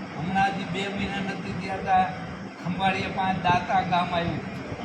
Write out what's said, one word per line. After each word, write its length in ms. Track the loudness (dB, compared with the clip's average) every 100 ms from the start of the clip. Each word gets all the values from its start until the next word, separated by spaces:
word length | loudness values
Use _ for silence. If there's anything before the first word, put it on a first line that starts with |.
| -8 -6
હમણાં 280 | 0 2 4
હજી 180 | 2
બે 240 | -2 -2 -2
મહિના 280 | -2 -2 -2
નથી 380 | -4 -4 -4 -4
થયા 140 | -4 -4
તા 360 | 4 4 4 0 -8 -10 -10 -8
ખંભાળીએ 420 | -4 0 2 2 -2
પાંચ 360 | 0 0 2
દાતા 380 | 4 4 4 2
ગામ 340 | 4 2 2
આવ્યું, 260 | 0 0 -2 -4 -8 -8 -8